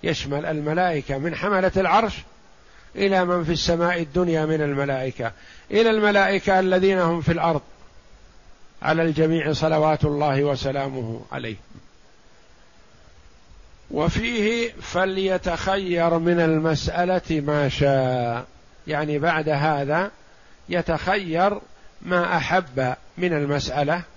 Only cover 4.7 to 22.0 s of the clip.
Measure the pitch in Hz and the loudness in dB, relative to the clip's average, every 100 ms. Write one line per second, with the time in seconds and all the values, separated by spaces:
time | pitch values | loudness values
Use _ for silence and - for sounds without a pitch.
4.7 | 139 143 131 131 - 117 - - - - | -2 -2 -2 -4 -6 -8 -8 -20 -20 -4
5.7 | 208 226 220 208 202 190 196 190 185 185 | 2 4 4 4 4 4 2 2 2 4
6.7 | 185 190 190 170 170 156 170 160 151 - | 4 4 2 2 0 0 0 0 -2 -4
7.7 | - - - - - - - - - - | -20 -20 -20 -20 -20 -20 -20 -20 -20 -20
8.7 | - - 160 165 151 160 165 147 151 156 | -8 -2 2 2 2 2 2 0 0 2
9.7 | 156 151 151 156 147 147 135 143 135 135 | 2 2 2 0 0 0 2 2 0 -2
10.7 | 135 135 131 113 113 113 135 117 101 - | -4 -4 -6 -8 -8 -8 -10 -8 -12 -14
11.7 | - - - - - - - - - - | -20 -20 -20 -20 -20 -20 -20 -20 -20 -20
12.7 | - - - - - - - - - - | -20 -20 -20 -20 -20 -20 -20 -20 -20 -20
13.7 | - - 285 165 165 233 240 208 240 233 | -20 -10 -2 0 0 -2 0 0 0 -4
14.7 | - - 175 190 190 190 185 185 165 - | -8 -6 -2 0 0 0 0 -2 -4 -2
15.7 | 196 190 170 170 165 165 175 165 160 160 | -2 0 0 2 2 2 2 4 2 2
16.7 | 151 - - 180 185 - 160 143 147 139 | 0 -2 -2 0 0 0 -2 0 0 0
17.7 | 127 143 135 131 127 120 117 127 - - | 2 2 4 2 0 -2 -4 -8 -20 -20
18.7 | - - 147 151 147 156 160 151 147 151 | -20 -6 -4 -2 -2 0 0 0 0 2
19.7 | 147 139 156 202 - - - - - - | 0 0 0 -2 -8 -20 -20 -20 -20 -4
20.7 | 175 165 160 - 202 185 160 190 208 - | -4 0 -2 0 -2 0 0 2 0 -10
21.7 | - - - | -20 -20 -18